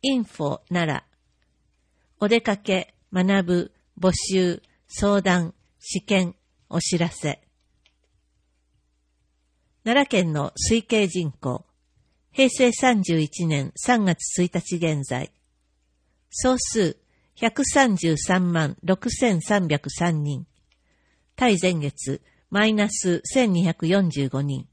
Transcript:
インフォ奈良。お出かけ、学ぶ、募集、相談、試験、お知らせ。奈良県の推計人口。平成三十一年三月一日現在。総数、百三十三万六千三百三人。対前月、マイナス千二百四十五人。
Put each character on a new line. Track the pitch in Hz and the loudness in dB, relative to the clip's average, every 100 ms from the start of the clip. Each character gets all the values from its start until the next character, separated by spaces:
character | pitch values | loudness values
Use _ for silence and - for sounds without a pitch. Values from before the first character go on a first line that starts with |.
| 269 | 0
イ | 269 | -2
ン | |
フ | 214 - | -4 -6
ォ | 147 - _ | -6 -6 _
奈 | 175 165 135 | -4 -2 -4
良。 | _ _ _ _ _ _ _ _ _ _ _ _ | _ _ _ _ _ _ _ _ _ _ _ _
お | 208 | 2
出 | 233 | 2
か | 226 202 | 2 -4
け、 | - 185 - _ _ | 0 -2 -2 _ _
学 | 185 185 196 | -2 2 2
ぶ、 | 175 180 - _ _ - | 2 0 -2 _ _ -2
募 | 185 | 0
集、 | 180 - 185 180 170 _ _ _ | 0 -2 0 0 -2 _ _ _
相 | - 202 202 | -2 2 2
談、 | 190 180 170 - _ _ | 2 2 0 -8 _ _
試 | - 185 | -10 -10
験、 | - 196 180 - _ _ _ | 0 0 0 -6 _ _ _
お | 170 | -4
知 | - 175 | -2 -2
ら | 170 | -2
せ。 | - 151 131 _ _ _ _ _ _ _ _ _ _ _ _ _ _ _ _ _ _ _ _ _ _ _ _ | -4 -8 -8 _ _ _ _ _ _ _ _ _ _ _ _ _ _ _ _ _ _ _ _ _ _ _ _
奈 | - 254 269 | 0 2 2
良 | |
県 | 208 170 | 2 0
の | 151 143 - - | -2 -4 -4 0
推 | 226 - | 0 2
計 | 226 196 | 0 0
人 | 175 160 | 0 -4
口。 | - 135 123 - _ _ _ _ _ _ | -6 -6 -6 -10 _ _ _ _ _ _
平 | - 262 | 2 2
成 | - 247 | 4 2
三 | 233 262 233 | 4 2 2
十 | 185 165 | 2 0
一 | 151 - 170 | 0 -2 -2
年 | 147 135 | -2 -4
三 | - - 247 | -6 0 2
月 | 196 170 - - | 2 0 -4 -2
一 | 180 | -2
日 | 170 - 175 | -2 -6 -4
現 | 165 151 | -2 -2
在。 | 135 123 139 _ _ _ _ _ _ _ _ _ _ | -4 -6 -6 _ _ _ _ _ _ _ _ _ _
総 | - 254 254 | -4 0 0
数、 | - 220 185 - _ _ _ | -2 0 0 -2 _ _ _
百 | - 233 - | -4 -4 -2
三 | 269 294 262 185 | 0 2 2 2
十 | 165 156 | 0 -2
三 | - 185 180 | 0 0 2
万 | 170 151 - | 0 -2 -4
六 | 165 185 247 | -2 -2 -2
千 | - 240 180 | -2 0 0
三 | - 208 170 | 0 0 2
百 | 147 - | -2 -4
三 | - 175 156 | -2 -2 0
人。 | 147 139 - _ _ _ _ _ _ _ _ | -4 -6 -10 _ _ _ _ _ _ _ _
対 | - 247 190 | 0 2 4
前 | 185 170 | 2 0
月、 | 143 - - - _ _ _ | -4 -6 -8 -8 _ _ _
マ | 196 220 | 0 2
イ | |
ナ | 214 208 | 2 0
ス | 202 180 175 | 0 0 -2
千 | - 269 240 | 0 0 2
二 | 175 | 2
百 | 175 - 165 | 2 0 0
四 | 196 185 | 2 2
十 | 143 135 | 0 -2
五 | 135 | -2
人。 | 143 135 - | -4 -6 -10